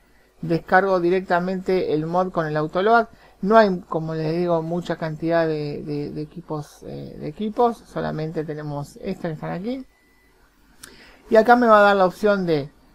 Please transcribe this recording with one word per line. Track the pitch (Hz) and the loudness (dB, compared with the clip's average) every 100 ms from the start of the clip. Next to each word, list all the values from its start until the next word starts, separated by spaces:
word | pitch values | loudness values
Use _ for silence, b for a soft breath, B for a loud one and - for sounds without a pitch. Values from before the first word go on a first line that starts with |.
| b b b _ | b b b _
Descargo | 160 165 - 185 196 185 | -2 -2 2 2 4 2
directamente | 175 190 190 175 175 190 185 185 - | 2 0 0 -2 0 -4 0 0 0
el | 151 156 | -2 0
mod | 180 185 | -2 -2
con | 185 156 | -2 -2
el | 151 | -2
autoload. | 156 180 202 233 220 b b b | -2 0 2 2 2 b b b
No | 190 226 | 2 6
hay, | 214 180 - | 4 2 -4
como | 165 160 160 | -6 -4 -4
les | 156 170 | -4 -2
digo, | 175 170 | 0 0
mucha | 160 175 170 165 | -2 -4 -4 -6
cantidad | 165 156 165 165 160 | -6 -6 -2 0 0
de, | 156 147 143 | -2 -6 -8
de, | 151 147 147 | -8 -8 -8
de | 151 | -8
equipos, | 151 - - 156 147 - | -12 -14 -10 -10 -10 -16
eh, | - 143 139 - | -16 -14 -14 -12
de | 147 | -12
equipos. | 151 214 214 240 226 | -8 -6 0 0 0
Solamente | - 170 156 156 156 170 | -10 -8 -6 -6 -6 -6
tenemos | 156 151 151 143 139 - | -6 -8 -8 -8 -10 -12
estos | - 190 | -10 -8
que | 175 | -8
están | 151 160 | -8 -8
aquí. | 165 208 269 262 b b b b b b _ _ B B B B B - | -8 -8 -8 -12 b b b b b b _ _ B B B B B 0
Y | 220 | 4
acá | 220 240 | 6 6
me | 240 | 6
va | 214 | 6
a | |
dar | 202 202 | 6 4
la | 185 | 2
opción | 180 208 202 175 | 0 0 0 2
de, | 151 139 - _ | 0 -2 -12 _